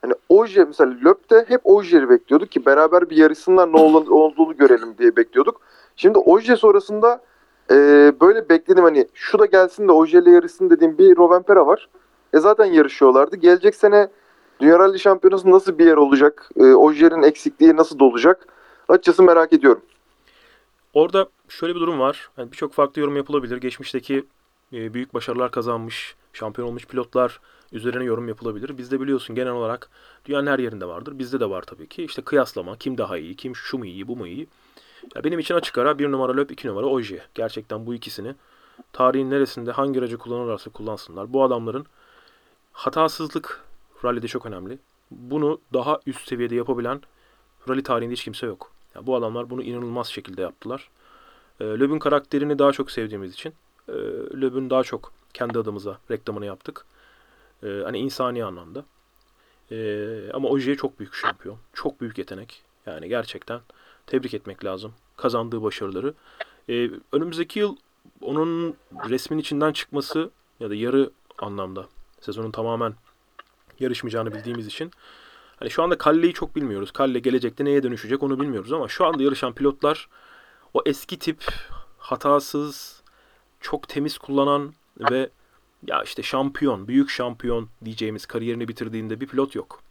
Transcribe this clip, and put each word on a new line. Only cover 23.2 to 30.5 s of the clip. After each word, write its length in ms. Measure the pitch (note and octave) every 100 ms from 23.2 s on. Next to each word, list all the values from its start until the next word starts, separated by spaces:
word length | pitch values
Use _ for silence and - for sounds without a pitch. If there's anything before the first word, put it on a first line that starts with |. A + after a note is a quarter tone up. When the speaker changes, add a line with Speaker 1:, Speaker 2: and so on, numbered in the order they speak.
| C#3 D3 B2 B2
Speaker 2:
Geçmişteki, 680 | B2+ B2 C3+ C3 - C3+ C3+ _ _ _ _
e, 200 | B2 A2+
büyük 200 | A#2 B2+
başarılar 380 | B2 A#2 A#2+ B2
kazanmış, 640 | B2+ A#2 A#2 A2+ - - _ _
şampiyon 340 | - A2 G#2 A#2+
olmuş 180 | A#2+ -
pilotlar 540 | B2+ A#2+ B2+ B2 - _ _ _
üzerine 320 | A#2 A#2 B2
yorum 240 | B2+ A2+ A#2+
yapılabilir. 500 | G#2+ A#2+ G#2 C3 C#3
Bizde 220 | B2 C3+
biliyorsun 360 | C3+ C3+ - A#2
genel 160 | B2+
olarak 380 | A#2+ A2+ B2 - _ _ _ -
dünyanın 220 | C#3+
her 120 | C#3+